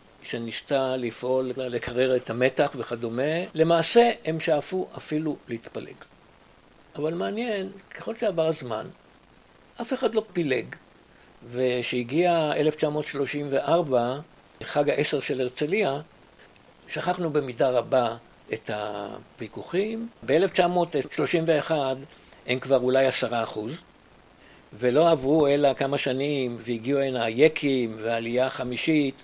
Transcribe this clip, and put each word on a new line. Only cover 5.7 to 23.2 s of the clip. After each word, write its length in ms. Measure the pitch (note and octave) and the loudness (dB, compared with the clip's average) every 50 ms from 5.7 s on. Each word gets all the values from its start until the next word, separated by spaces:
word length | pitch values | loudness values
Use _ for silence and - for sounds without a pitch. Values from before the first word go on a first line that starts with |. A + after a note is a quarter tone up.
| - A2+ - - - - - - - - - - - - - - - _ _ - - - - - - | -12 -10 -12 -12 -16 -18 -20 -20 -20 -20 -20 -20 -20 -20 -20 -20 -20 _ _ -20 -20 -20 -20 -16 -10
אבל 180 | - D3 D#3 E3+ | -6 -4 -4 -2
מעניין, 560 | F3 F#3+ G3 G3+ A3 B3 B3 G#3+ G3 F#3+ F#3+ - F#3+ - - - | -2 -4 -4 -4 -4 -4 -4 -4 -4 -6 -8 -10 -16 -20 -20 -18
ככל 220 | - - G#3 A3+ | -12 -10 -10 -6
שעבר 300 | - A#3+ G#3+ E3+ E3 D#3+ | -2 -2 -2 0 2 0
הזמן, 400 | D#3+ D#3 - C#3 A#2+ A2 G#2+ A2 - - - _ - - - _ _ - - _ _ - - - - - - | 0 0 -2 -4 -6 -6 -6 -6 -10 -14 -20 _ -20 -20 -20 _ _ -20 -20 _ _ -20 -20 -20 -20 -12 -10
אף 120 | A#3 - | -6 -6
אחד 220 | C4+ B3+ C4 B3 A3 | -4 0 0 0 0
לא 80 | A3 G#3 - | 0 -2 -2
פילג. 340 | - F3+ E3 C#3 B2+ A#2+ G2 - - - - - - - - _ - - - - - - A#2 A#2 | -4 -2 0 0 0 -2 -2 -6 -12 -18 -20 -20 -20 -20 -20 _ -20 -20 -20 -20 -20 -20 -18 -10
ושהגיע 1000 | A#2+ B2 C3 B2+ B2 B2 A#2 - - B2 A#2+ A#2 C3 D#3+ F3+ F3+ E3+ E3 D#3 D3+ D3 | -4 0 0 0 0 0 -2 -2 -2 -2 -2 0 0 2 4 4 4 4 2 2 2
אלף 200 | - D3 D3+ D3 | 2 2 0 2
תשע 120 | - D#3+ D3+ | 0 0 0
מאות 180 | D3 D3+ C#3+ | 0 -2 -4
שלושים 400 | - - - C#3 B2+ - D3 D3 C#3+ | -4 -2 -4 -2 -2 -2 -6 -4 -2
וארבע, 680 | C3+ C#3 C#3+ C#3 D#3+ F3 E3+ D3 C3 A#2+ A#2 A#2+ C3 D3 E3 - - - - _ - - | -2 0 2 2 2 2 2 2 2 2 2 0 -4 -6 -10 -16 -20 -20 -20 _ -16 -14
חג 280 | - - - C#3+ D3 C#3+ | -10 -4 0 0 2 2
העשר 300 | C#3 C#3+ D3+ - - C#3 | 2 0 0 0 0 -2
של 200 | - - C#3+ B2+ | -2 -2 -2 -2
הרצליה, 600 | B2+ B2 - - D3+ D3 F#3 A3 G3+ D3 C3+ C#3+ D#3 - - - - - - - - - - - - - - _ - - | -2 -4 -2 -4 -2 -2 0 0 0 0 -2 -4 -8 -12 -18 -20 -20 -20 -20 -20 -20 -20 -20 -20 -20 -20 -20 _ -16 -12
שכחנו 420 | - D3+ - F3 F3+ F3 F3+ D#3+ | -10 -6 -2 -2 -2 -2 -2 0
במידה 400 | C#3+ D3+ C3+ B2+ A#2 A#2 C#3+ C3 | 0 0 -2 -2 -2 0 2 2
רבה 460 | B2+ B2 A2 A2 C3 B2+ A#2+ A2+ A2+ A#2 - - - - - - | 2 2 0 2 2 2 2 2 -2 -6 -12 -20 -20 -18 -10 -8
את 180 | A2 A2 - - | -8 -8 -6 -6
הוויכוחים. 1400 | G#2+ G#2+ G#2 G#2 G#2 G2+ G2+ G2+ G#2+ G2+ A#2 - - - B2 G#2+ - - - - - F#3 G#3 A3 A3+ A3+ A#3 A#3 - - | -6 -4 -4 -6 -6 -8 -8 -8 -10 -12 -16 -18 -14 -12 -12 -12 -10 -12 -10 -4 -2 -2 -2 -2 -4 -8 -8 -10 -12 -10
באלף 280 | - A2 C#3 E3 F#3+ F#3 | -2 2 4 4 4 2
תשע 160 | - - F#3 | 2 2 2
מאות 300 | F3 F3+ F3+ E3+ E3+ - C#3+ B2+ - | 2 2 0 0 0 0 -4 -4 -2
שלושים 340 | - - D3 C3 - E3 D#3+ | -2 -2 -2 2 2 0 2
ואחת 500 | E3 D#3+ D3 C#3+ - E3 D3+ C3+ C3 C3 C3+ C#3 - - - - - - - - | 4 2 2 2 0 0 0 0 -2 -4 -4 -8 -18 -20 -20 -20 -20 -20 -12 -4
הם 140 | - B2+ B2+ | -2 -2 -2
כבר 180 | B2 B2+ C#3 B2+ | 2 4 4 4
אולי 280 | B2 B2+ B2+ C3 C3+ | 4 4 4 4 4
עשרה 360 | C3 B2+ - | 4 2 0